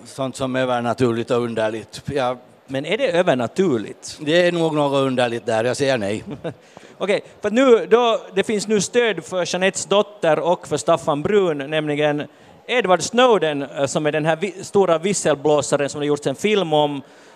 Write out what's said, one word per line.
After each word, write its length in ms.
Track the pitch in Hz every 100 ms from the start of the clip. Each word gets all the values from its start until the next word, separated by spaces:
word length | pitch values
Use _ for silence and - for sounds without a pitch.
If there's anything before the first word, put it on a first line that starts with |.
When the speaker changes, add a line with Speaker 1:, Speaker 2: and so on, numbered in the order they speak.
| -
Speaker 1:
sånt 300 | - 135 -
som 200 | 135 127
är 40 |
övernaturligt 720 | 127 123 120 110 127 117 113
och 60 | 120
underligt. 680 | 120 113 110 110 107 - -
Jag 320 | 143 123 127 - - _
Speaker 2:
Men 200 | 135 156
är 120 | 214
det 120 | 262
övernaturligt? 1080 | 170 185 127 117 - 190 117 95 - - -
Speaker 1:
Det 280 | 147 170 175
är 40 |
nog 220 | 170 160
något 240 | 151 143 139
underligt 440 | 135 127 120 117 117
där. 180 | 110
Jag 120 | 120 120
säger 220 | 139 127
nej. 260 | 101 107 - 147 165 -
Speaker 2:
<laughs> 380 | - - - -
Okej, 220 | 196 180 - -
för 80 | 214
att 60 |
nu, 320 | 220 269 226 170
då, 340 | 220 240 202 -
det 80 | 185
finns 260 | 196 214 202
nu 120 | 214
stöd 440 | - 247 233 170
för 200 | 156 185 170
Jeanettes 400 | 180 190 - 156
dotter 520 | 196 208 - 165 156
och 300 | 147 175 -
för 80 | 151
Staffan 460 | - 165 - 147
Brun, 360 | 156 208 185 147
nämligen 640 | 139 156 151 147 147 147 - - - - -
Edward 360 | 247 190 180
Snowden, 600 | 147 226 254 202 156 143
eh, 240 | 139 151 139
som 200 | 170 151
är 60 |
den 120 | 156
här 120 | 156 160
vi-, 280 | 196 185
stora 340 | 175 202 185 160
visselblåsaren 880 | 190 196 170 147 147 147 139 143 139
som 120 | 151
det 60 | 147
gjorts 200 | 143 151
en 80 |
film 380 | 135 208 208 170
om. 300 | 151 147 143 - - -